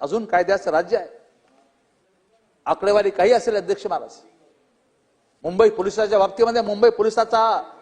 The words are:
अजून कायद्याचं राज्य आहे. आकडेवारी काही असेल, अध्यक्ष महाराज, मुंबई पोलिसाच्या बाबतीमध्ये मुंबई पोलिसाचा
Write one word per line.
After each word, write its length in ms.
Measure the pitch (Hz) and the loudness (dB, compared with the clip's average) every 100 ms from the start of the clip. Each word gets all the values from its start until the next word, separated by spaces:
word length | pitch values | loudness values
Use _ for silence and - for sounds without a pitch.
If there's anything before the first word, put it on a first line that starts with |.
अजून 240 | 143 208 214 | -6 -6 -2
कायद्याचं 460 | 180 175 196 185 | 0 0 0 0
राज्य 260 | 156 175 214 | -2 -2 -4
आहे. 100 | 170 - _ _ _ _ _ _ _ _ _ _ _ _ _ _ - | -6 -16 _ _ _ _ _ _ _ _ _ _ _ _ _ _ -6
आकडेवारी 440 | 160 196 208 202 | -2 2 2 2
काही 220 | 190 190 | 2 2
असेल, 240 | 240 233 208 | 2 0 -4
अध्यक्ष 320 | 180 196 208 | -4 -6 -4
महाराज, 280 | 165 117 - _ _ _ _ _ _ _ _ _ _ _ _ | -8 -8 -18 _ _ _ _ _ _ _ _ _ _ _ _
मुंबई 260 | 160 185 220 | -10 2 2
पोलिसाच्या 500 | 214 190 208 214 208 | 2 -4 -2 0 2
बाबतीमध्ये 420 | 196 196 233 233 | 0 2 0 0
मुंबई 280 | 208 208 233 | -2 2 2
पोलिसाचा 840 | 226 214 220 220 226 226 185 - - | 4 0 0 0 2 2 0 -4 -16